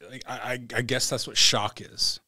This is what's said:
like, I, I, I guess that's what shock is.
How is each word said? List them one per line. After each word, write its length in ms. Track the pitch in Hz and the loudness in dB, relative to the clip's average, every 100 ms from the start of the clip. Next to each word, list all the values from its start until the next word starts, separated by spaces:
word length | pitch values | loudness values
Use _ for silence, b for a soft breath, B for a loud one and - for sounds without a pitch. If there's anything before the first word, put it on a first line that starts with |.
| - | -12
like, 140 | 131 - | -14 -10
I, 60 | |
I, 180 | 127 127 127 117 117 | -8 -6 -6 -2 -2
I 60 | |
guess 260 | 123 127 - | 0 0 0
that's 180 | 127 - | -2 -2
what 100 | - | 6
shock 440 | - 113 104 - | 6 6 0 -4
is. 380 | - - - - | -12 0 0 0